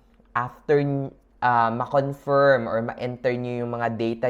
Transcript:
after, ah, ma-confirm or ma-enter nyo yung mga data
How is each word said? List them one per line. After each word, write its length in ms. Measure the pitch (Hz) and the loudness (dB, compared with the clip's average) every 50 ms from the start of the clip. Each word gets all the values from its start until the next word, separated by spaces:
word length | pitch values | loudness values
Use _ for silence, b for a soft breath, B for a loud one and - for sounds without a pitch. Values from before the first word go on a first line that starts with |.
| _ _ _ _ _ _ - | _ _ _ _ _ _ -6
after, 480 | 120 123 127 - - - - 151 143 143 143 139 139 135 135 - - _ _ _ _ | -6 -6 -6 -8 -8 -2 2 2 2 2 2 0 -2 -4 -6 -10 -14 _ _ _ _
ah, 320 | - 127 123 117 117 113 | 0 2 4 4 4 2
ma-confirm 960 | 113 120 123 123 - 143 139 139 143 143 - 143 139 139 139 139 135 127 117 | 0 -2 -4 0 0 0 0 0 -4 -6 -4 0 2 4 6 6 4 4 2
or 160 | 107 - 113 117 | -2 -2 -2 -2
ma-enter 560 | 120 - - - 123 123 120 - 131 123 123 | -4 -6 -6 -8 -8 -6 -4 -2 -2 -2 -2
nyo 240 | 123 123 123 120 120 | -4 -6 -6 -6 -6
yung 160 | 120 120 117 | -6 -4 -4
mga 160 | 117 117 117 | -4 -4 -2
data 340 | 107 117 113 117 113 123 127 | -2 -2 -2 -2 -2 -2 -4